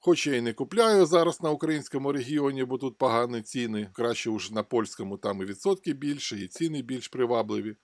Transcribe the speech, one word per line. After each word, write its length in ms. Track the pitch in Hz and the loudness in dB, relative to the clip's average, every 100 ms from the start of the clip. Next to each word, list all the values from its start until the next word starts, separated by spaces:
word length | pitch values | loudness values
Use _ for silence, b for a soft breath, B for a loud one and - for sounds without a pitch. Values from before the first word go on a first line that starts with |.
хоч 280 | - 170 - | 2 4 4
я 80 | 131 | 0
і 60 | |
не 120 | 117 | 0
купляю 520 | 110 131 202 226 208 170 | -4 -4 4 6 6 6
зараз 360 | 170 170 - | 6 4 2
на 80 | 165 | -2
українському 640 | 151 160 151 131 139 139 | -2 0 -2 -4 -4 -2
регіоні, 520 | 143 127 151 143 135 | -2 -2 0 0 0
бо 140 | 131 127 | -2 -2
тут 200 | 135 113 | -4 0
погані 440 | 131 117 120 120 | 2 4 2 -2
ціни, 480 | 110 - 120 107 104 | -6 -4 -2 -2 -6
краще 360 | - 117 117 - | -2 -2 0 -2
уж 220 | 110 95 | -4 -4
на 120 | 110 | -4
польському, 540 | 104 120 104 - 107 98 | 0 0 0 -4 -10 -6
там 240 | 104 98 | -4 -4
і 40 | 95 | -6
відсотки 480 | 98 196 185 - | -4 0 0 -2
більше, 460 | 139 143 143 - 110 | -4 -4 -4 -6 -8
і 80 | 92 | -10
ціни 340 | - 165 151 | -4 -4 -4
більш 260 | 120 127 - | -6 -8 -8
привабливі. 680 | 127 123 120 107 107 104 107 | -2 0 2 0 -2 -6 -10